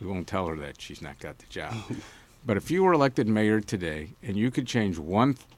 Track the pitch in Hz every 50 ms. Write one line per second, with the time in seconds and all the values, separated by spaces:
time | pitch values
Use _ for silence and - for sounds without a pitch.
0 | 104 90 98 92 82 - 98 95 92 82 78 78 73 69 65 - - - 71 -
1 | 80 71 69 - - 76 73 - - - - 90 76 - 117 110 101 - - -
2 | - - - - - _ - - - 123 101 98 - - 160 185 190 185 170 147
3 | 139 135 127 143 120 110 110 107 107 107 110 110 104 - 113 95 90 80 76 78
4 | 78 101 - _ - 117 95 104 110 131 - 156 127 - - 120 107 98 85 82
5 | 76 82 95 110 127 143 131 - - _ -